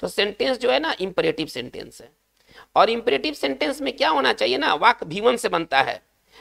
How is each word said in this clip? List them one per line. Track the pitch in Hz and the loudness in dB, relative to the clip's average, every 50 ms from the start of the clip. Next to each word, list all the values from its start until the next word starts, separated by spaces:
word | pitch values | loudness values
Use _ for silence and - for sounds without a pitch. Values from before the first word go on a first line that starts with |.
तो | - 180 | -8 -4
सेंटेंस | - - 202 208 202 - 247 269 254 214 | -2 -2 -2 -2 -2 -2 -2 0 0 0
जो | 240 247 | 0 0
है | 254 285 | 2 2
ना, | 320 320 - - | 0 -2 -4 -4
इंपेरेटिव | 185 196 - 175 160 160 156 160 156 | -4 -4 -2 0 0 0 0 -2 -4
सेंटेंस | 151 - 127 120 127 - 95 104 - - - | -8 -8 -10 -10 -10 -12 -14 -14 -16 -18 -20
है। | 117 123 _ _ _ _ _ _ _ _ - - - _ - | -20 -20 _ _ _ _ _ _ _ _ -20 -20 -12 _ 4
और | 160 190 220 | 4 4 4
इंपेरेटिव | 226 233 226 254 277 269 311 311 294 | 4 0 0 0 0 0 0 -4 -4
सेंटेंस | - 277 277 269 - 302 294 269 - | -2 -2 -2 -2 -2 -2 -2 -2 -2
में | 277 277 - | -4 -6 -2
क्या | 269 262 320 | 0 0 2
होना | 311 285 262 254 | 2 2 2 2
चाहिए | 220 - 220 233 254 277 | 0 0 0 0 0 0
ना, | - - 151 | 0 0 2
वाक्य | 151 190 233 247 - - | 4 4 4 4 2 -2
वी | 165 160 202 | -8 -4 0
वन | 214 247 240 | 2 2 2
से | 226 - 196 | 2 0 -2
बनता | 185 165 165 - 135 135 | -2 -2 -2 0 2 2
है। | 147 123 101 - _ _ _ _ _ _ _ - | 2 2 -2 -8 _ _ _ _ _ _ _ -20